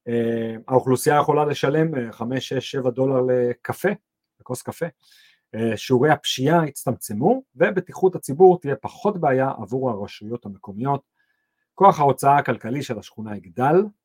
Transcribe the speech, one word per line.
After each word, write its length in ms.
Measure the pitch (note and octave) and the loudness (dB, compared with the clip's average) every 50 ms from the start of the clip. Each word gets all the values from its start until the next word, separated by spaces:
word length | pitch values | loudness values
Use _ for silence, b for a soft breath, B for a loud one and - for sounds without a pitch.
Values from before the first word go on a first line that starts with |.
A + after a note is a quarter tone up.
| _ A#2+ | _ -6
אה, 480 | A#2 A#2 A#2 A#2 A#2 A#2 A2+ A2+ A2+ A2+ - - | -4 -2 -2 -2 -4 -4 -6 -8 -10 -12 -6 0
האוכלוסייה 480 | C3 B2+ B2+ C3+ B2+ B2 - D3+ D3 | 2 2 2 2 0 2 2 2 2
יכולה 280 | D3 C#3+ - C#3+ D3+ D3+ | 2 2 2 2 2 2
לשלם, 500 | D3 C#3 - - C#3 C#3+ D#3 D#3+ E3 D#3 | 0 0 -2 -2 0 2 2 0 0 0
אה, 180 | C3 A#2+ A2+ A2 | -4 -6 -8 -8
חמש, 360 | - A#2 A#2 C3 C3 - - | -8 -6 -4 -4 -4 -4 -4
שש, 220 | C#3 C3 - - | -6 -6 -6 -6
שבע 200 | - C#3 B2 B2+ | -8 -4 -4 -4
דולר 300 | A#2+ B2 C3 C3+ C3+ B2+ | -2 0 0 0 2 0
לקפה, 680 | B2 B2+ B2+ B2 B2 A#2+ A#2+ - _ - - - - F#3 G#3 - _ _ _ _ _ _ _ _ | 2 2 0 0 0 -2 -4 -6 _ -8 -8 -2 -2 -4 -4 -4 _ _ _ _ _ _ _ _
לכוס 220 | _ - B2+ - - | _ -12 -12 -10 -10
קפה. 240 | - - - E3+ E3 - b b b b b b b b b b _ - | -12 -10 -10 -10 -10 -10 b b b b b b b b b b _ -8
אה, 220 | A2 A2+ A2+ A2 | -4 -2 -2 -2
שיעורי 340 | G#2 - - C3 B2 B2+ D3+ | -4 -2 0 2 4 4 4
הפשיעה 580 | D3+ D3 - - - - B2+ C#3+ E3+ E3+ D#3+ C#3+ | 4 2 0 -6 -4 -2 0 2 2 2 2 0
יצטמצמו, 720 | C3+ - - - A#2+ - - - G#2 G#2 C3 F3+ B3 C4+ C4 _ _ | -4 -6 -6 -6 -6 -6 -6 -8 -6 0 2 2 2 0 -2 _ _
ובטיחות 600 | B2+ E3+ G#3 G3+ F3+ - - - - F#3+ F#3 F3+ | 0 0 0 0 -4 -6 -8 -6 0 0 0 0
הציבור 460 | D#3+ - - C3+ D3 F#3+ F#3 F3+ F3+ | 0 -6 -8 2 6 8 8 8 6
תהיה 160 | - C#3 C#3 | 0 -4 -6
פחות 440 | - - - - - - A3 G3+ F3+ | -6 -6 -12 -12 -4 -4 -4 -4 0
בעיה 300 | E3 D3 B2+ C3 C3+ C3+ - - | 0 0 2 2 0 0 -2 -6
עבור 320 | A2 G2 A#2+ C3+ C3 B2+ | -8 -6 -4 -2 -2 -2
הרשויות 560 | A2+ G2 G2+ G2 - - G#2 G#2+ A#2 A#2+ - | -4 -4 -8 -10 -12 -14 -12 -12 -12 -10 -10
המקומיות. 540 | G2+ G2 F#2+ - - F#2+ G2+ B2 C#3 C#3+ C#3 - _ _ _ _ _ _ _ _ _ _ _ _ _ _ | -14 -16 -16 -16 -14 -10 -6 -2 -2 -2 -4 -4 _ _ _ _ _ _ _ _ _ _ _ _ _ _
כוח 260 | - F#3+ G3 F3 D#3 | 4 6 6 6 6
ההוצאה 380 | D3 C#3+ C3 - - C#3 C#3+ C#3+ | 2 2 2 2 2 4 4 4
הכלכלי 440 | C#3 - B2 G#2 - A2 B2 D3 C3 | 2 0 -4 -4 -4 -8 -6 -6 -6
של 160 | - A#2+ G#2 | -6 -8 -10
השכונה 380 | - - _ - A2 A2 G#2+ | -10 -16 _ -14 -12 -10 -10
יגדל, 480 | G2 F2 F#2 E2+ A#2+ B2 C#3 D#3 F3+ G#3 G#3+ - _ | -12 -12 -14 -6 -2 0 4 4 4 2 0 -6 _